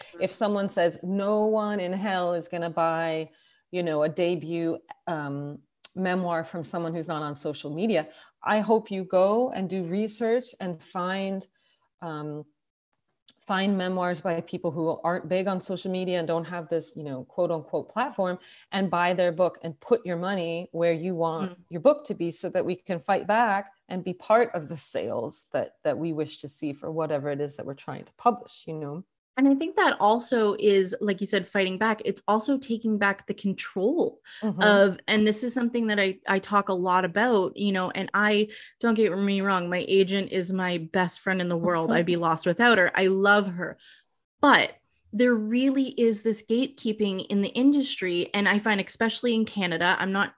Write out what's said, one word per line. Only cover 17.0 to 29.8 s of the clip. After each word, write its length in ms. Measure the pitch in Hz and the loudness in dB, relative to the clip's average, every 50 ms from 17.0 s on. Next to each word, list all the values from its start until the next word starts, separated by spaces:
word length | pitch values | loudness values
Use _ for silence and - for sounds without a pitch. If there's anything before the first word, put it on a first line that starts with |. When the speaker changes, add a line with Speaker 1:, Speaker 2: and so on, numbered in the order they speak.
| 151 | -10
Speaker 2:
know, 200 | 147 135 127 131 | -8 -10 -10 -12
quote 260 | - - - 175 170 | -8 -2 -2 0 0
unquote 380 | 170 160 151 - - 151 - - | 0 -4 -4 -6 -6 -6 -6 -4
platform, 480 | - 214 254 285 220 - 190 180 180 180 - - - - - _ | -4 -4 -4 -4 -2 -2 -2 -2 -2 -6 -10 -18 -20 -20 -14 _
and 180 | - - 196 175 | -2 -2 0 0
buy 240 | 175 175 175 175 185 | 2 2 2 2 2
their 180 | 175 180 175 | 2 2 2
book 280 | 160 165 185 170 170 - - | 2 2 0 0 0 -4 -10
and 160 | 165 147 - | -10 -10 -12
put 240 | - - 240 - - | 0 2 2 2 2
your 140 | 180 175 | -4 -4
money 500 | 170 180 190 202 185 170 170 165 170 180 - | -4 -2 -2 -2 -2 -2 -4 -4 -6 -8 -8
where 220 | - 165 170 170 165 | -2 0 2 2 2
you 200 | 156 165 190 180 | 2 -2 -4 -2
want 380 | 165 165 165 160 160 196 185 | 0 0 -2 0 -2 -6 -6
Speaker 1:
Mm. 40 | 180 - _ _ | -8 -14 _ _
Speaker 2:
your 120 | 170 165 | -10 4
book 220 | 151 277 302 294 294 | 4 4 4 4 -2
to 100 | - - | -8 -6
be 160 | - 175 170 | -4 -4 -6
so 180 | 160 - - 170 | -4 -6 -6 -4
that 160 | - 185 - | -2 -2 -2
we 100 | 175 180 | -2 -4
can 220 | - _ - 185 165 | -6 _ -6 -6 -6
fight 280 | - - 196 - - | -2 -2 -2 0 0
back 440 | 180 208 226 240 214 196 196 202 - _ _ _ | 0 2 2 2 2 0 -2 -4 -8 _ _ _
and 160 | - 185 185 175 | -10 -8 -6 -6
be 100 | 185 180 | -6 -8
part 360 | - - - 214 233 240 240 - | -8 2 4 4 4 4 2 0
of 120 | 175 151 | -6 -8
the 100 | 139 165 | -8 -10
sales 680 | 143 - - - - 87 117 107 117 113 147 - - - _ - | -10 -10 -6 -6 -6 -4 -4 -4 -4 -6 -6 -10 -12 -12 _ -4
that, 220 | 131 101 - - _ _ | -4 -4 -4 -10 _ _
that 140 | 156 131 110 | -4 -2 -2
we 120 | 160 170 | -4 -4
wish 300 | 156 151 151 131 - - | -4 -4 -6 -6 -8 -12
to 60 | - | -14
see 260 | 139 - - 156 143 139 | -14 -12 -8 -8 -8 -8
for 180 | - - 160 | -8 -10 -8
whatever 380 | 156 160 160 151 156 143 139 147 | -6 -4 -4 -2 -4 -4 -2 -4
it 100 | 143 139 | -4 -4
is 160 | 147 143 143 | -6 -6 -8
that 100 | - - | -10 -10
we're 80 | - 139 | -12 -12
trying 280 | - - - 135 139 - | -12 -12 -12 -12 -12 -14
to 80 | - _ | -16 _
publish, 480 | _ - 240 220 214 - - - - - | _ 0 0 0 0 -8 -18 -20 -18 -14
you 80 | 165 160 | -12 -10
know? 300 | 156 151 143 147 175 - _ _ _ _ _ _ | -8 -8 -8 -10 -12 -14 _ _ _ _ _ _
Speaker 1:
And 120 | 262 269 277 | 4 4 4
I 60 | 277 | 4
think 200 | 269 320 339 - | 4 0 -2 0
that 220 | 427 | 2